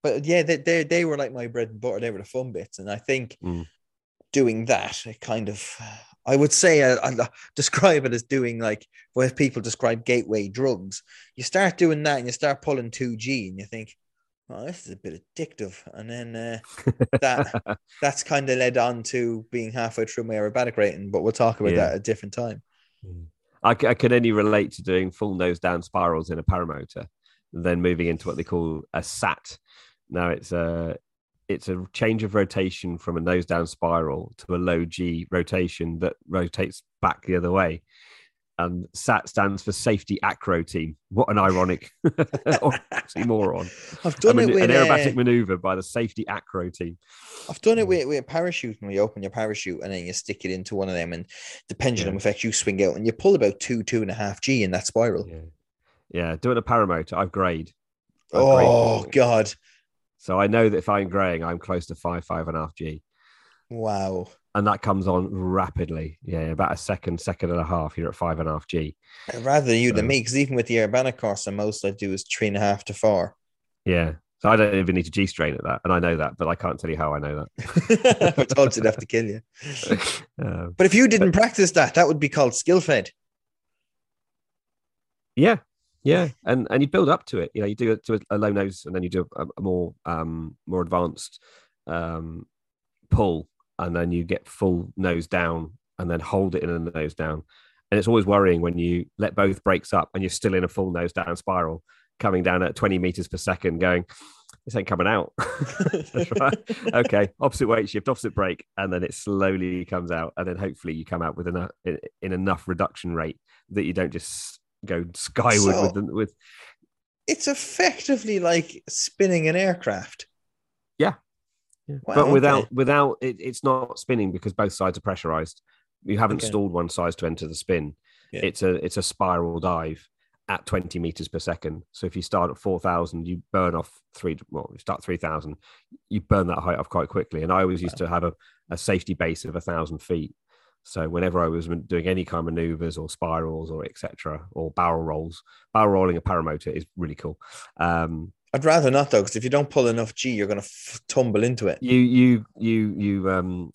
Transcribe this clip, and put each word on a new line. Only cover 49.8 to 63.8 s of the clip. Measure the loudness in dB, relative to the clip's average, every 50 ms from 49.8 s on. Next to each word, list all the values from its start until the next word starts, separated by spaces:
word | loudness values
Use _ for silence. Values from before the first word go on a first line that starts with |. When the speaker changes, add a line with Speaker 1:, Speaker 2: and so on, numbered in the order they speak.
Speaker 1:
and | -8 -8
then | -8 -8 -8
you | -6
stick | -8 -8 -6 -8 -10 _ -6
it | -6
into | -6 -6 -6 -8 -6
one | -4 -4 -2
of | -2
them, | -4 -4 -4
and | -6 -10 -12 _ -16 -20 -18 -18 -18 -20 _ _
the | -8
pendulum | _ 0 0 0 0 -2 -2 -4
Speaker 2:
Yeah. | 0
Speaker 1:
affects | 0 -2 -2 0 -4
you | -4
swing | -2 -2 -2 -2 0 2 2
out | 2 2
and | 0 -2
you | -2
pull | -2 2 4 4 4
about | 6 4 2 2 0
two, | -6 -4 -4 -4
two | -2 -2 -2 -2
and | -2 -2
a | -4
half | -4 -4 -6 -4 -6
G | -2 0 2 2
in | 2 0
that | 0 -2 -4
spiral. | -2 0 2 2 2 0 -2 -4 -8
Speaker 2:
Yeah. | -12 -16 -16 -18 _ _ _ _ _ _ _ _ _ _ _ _
Yeah, | -6 -4 -4 -2 -4
doing | -2 -2 0 0 0
a |
paramotor, | 0 2 2 2 4 2 0 -2 -2 -4 -4
I've | -4 -4 -4
grayed. | -2 0 0 0 0 -2 -6 -12 _ _ _ _ _ _ _ _ _ _ _ _ 2
I've | 4
grayed | 6 8 8 8 8
Speaker 1:
Oh, | 8 6 6 6 4 2 0
Speaker 2:
before. | -2 0
Speaker 1:
God. | 4 4 6 6 6 4 2 2 -4 _ _ _ _ _ _ _ _ _ _ _ _ _
Speaker 2:
So | _ -2 2 2
I | 4
know | 4 6 6 6 6
that | 4
if | 2 0 2
I'm | 0 0 0 0
graying, | 0 2 2 2 0 -2
I'm | -4 -4 -6 -6
close | -4 -4 -4 -4 -4
to | -6 -14
five, | -8 -6 -6 -6 -6 -6
five | _ -6 -6 -4 -4
and | -6
a | -6
half | -6 -8 -10
G. | -10 -10 -10 -10 -12 _ _ _ _ _ _ _ _ _ _ _ _ _ _
Speaker 1:
Wow. | -10 -6